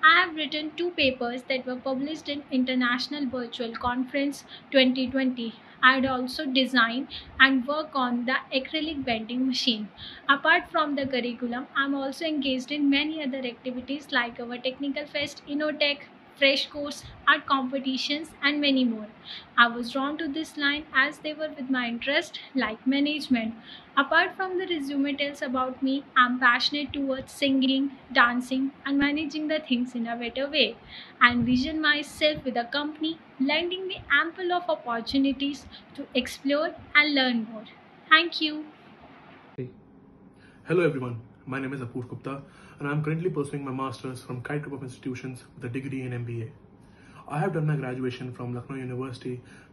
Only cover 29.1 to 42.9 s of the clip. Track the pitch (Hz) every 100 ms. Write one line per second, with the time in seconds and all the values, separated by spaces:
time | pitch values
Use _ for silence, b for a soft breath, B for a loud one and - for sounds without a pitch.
29.1 | 294 311 311 302 311 311 247 247 240 226
30.1 | 233 240 233 277 302 226 - B B B
31.1 | B 247 240 233 254 285 311 311 294 294
32.1 | - 302 302 262 233 233 285 294 302 311
33.1 | 330 - - 269 302 349 370 381 392 -
34.1 | 285 320 330 359 359 349 311 - 233 226
35.1 | 277 269 269 277 285 - B B - 277
36.1 | 262 254 - 277 285 330 - - 294 294
37.1 | 285 254 240 220 220 - - - - -
38.1 | 311 339 - 311 302 311 - - - -
39.1 | - - - - - 127 - - - -
40.1 | - - - B B - 175 170 135 127
41.1 | 117 - - - 131 135 135 120 131 117
42.1 | 120 - 135 - B B B 143